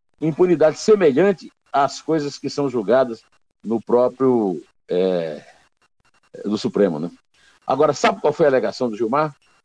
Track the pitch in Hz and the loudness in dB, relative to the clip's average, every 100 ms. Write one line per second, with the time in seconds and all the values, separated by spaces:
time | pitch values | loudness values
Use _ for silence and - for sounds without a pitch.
0 | _ _ 156 156 180 156 156 143 - 214 | _ _ -4 0 2 4 2 2 2 4
1 | 165 131 196 196 - _ _ 139 139 - | 4 4 2 0 -8 _ _ -2 -2 -2
2 | - 160 143 - 135 147 143 120 98 127 | -4 -4 -4 -8 -8 -4 -4 -2 0 2
3 | 127 113 _ _ _ _ 104 113 - 120 | 0 -6 _ _ _ _ -6 -6 0 0
4 | 123 123 131 123 101 78 - _ - 90 | 0 0 0 2 0 -4 -10 _ -6 -2
5 | 95 90 80 73 - _ _ _ _ _ | 0 -2 -4 -10 -16 _ _ _ _ _
6 | _ _ _ - - 104 117 95 98 76 | _ _ _ -12 -6 -4 -2 0 0 0
7 | 87 - _ _ _ _ - 131 151 135 | -6 -10 _ _ _ _ -4 0 0 2
8 | 147 196 151 147 151 131 107 - 127 107 | 0 0 -2 2 2 2 0 -2 -6 -2
9 | 110 139 156 - _ _ | -2 0 -2 -6 _ _